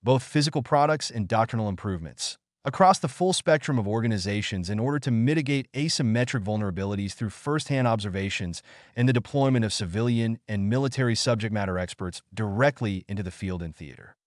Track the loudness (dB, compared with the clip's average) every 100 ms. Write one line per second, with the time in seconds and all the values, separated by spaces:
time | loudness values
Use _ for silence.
0 | 2 2 2 0 2 0 2 4 4 2
1 | -2 -4 0 2 2 0 -2 -2 -4 -4
2 | -6 -8 -10 -10 _ _ -8 4 6 6
3 | 0 -2 0 0 2 2 2 0 0 0
4 | 0 0 0 -2 -2 -4 -4 -2 0 -2
5 | 0 2 2 2 0 -2 -2 -4 -2 0
6 | 2 2 0 -2 -2 -2 -2 -2 -2 -2
7 | -4 -4 -6 -6 -4 -4 0 0 2 2
8 | -2 -2 -2 -4 -6 -8 -14 -20 -14 0
9 | 2 2 0 0 2 2 0 -2 -4 -2
10 | 0 2 0 -2 -4 -2 0 0 0 0
11 | 0 0 0 0 0 -2 -2 -2 -4 -6
12 | -8 -8 _ -6 -4 2 2 2 -2 -2
13 | -4 -6 -6 -6 -6 -4 -6 -10 -16 -16
14 | -20 -20